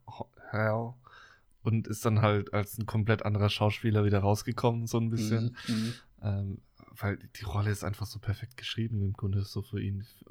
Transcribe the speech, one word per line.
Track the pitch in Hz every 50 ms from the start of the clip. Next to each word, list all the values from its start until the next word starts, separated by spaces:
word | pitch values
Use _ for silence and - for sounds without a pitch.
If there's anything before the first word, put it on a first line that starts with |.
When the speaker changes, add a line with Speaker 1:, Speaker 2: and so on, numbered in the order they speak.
| _
Speaker 1:
Ho-, | - - - - - _ - - -
Hal | - 107 107 107 107 113 117 120 123 - _ - - - - - - _ _ _ _ _ -
und | 117 110 113 -
ist | - 107 - -
dann | 117 107 107
halt | 110 104 104 104 101 - -
als | 104 101 - -
ein | - 101
komplett | - - 110 101 110 113 - -
anderer | 104 104 98 104 104
Schauspieler | - - 107 107 - - - 113 107 107 104
wieder | 101 104 101
rausgekommen, | 98 101 104 - - 123 113 - - 120 117 117 117
so | 113 - 117
ein | 113 113
bisschen. | 113 113 107 107 113 113 113 117 - - -
Speaker 2:
Mhm, | - 113
mhm. | 110 110 117 117 - - - _ -
Speaker 1:
Ähm, | - 101 98 98 98 98 - - - _ _ - - - - -
weil | - 101 98 - - - - -
die | 107
Rolle | - - 104 101 107
ist | 101 - -
einfach | 95 104 - 101
so | - - 101
perfekt | - 107 101 - 117 - -
geschrieben, | - - - - - 113 110 110 101 98
im | 95 98
Grunde | - - 98 98 101 98
so | - - 95
für | 95 - - 101
ihn, | 95 101 101 95
f-, | 104 - - - - -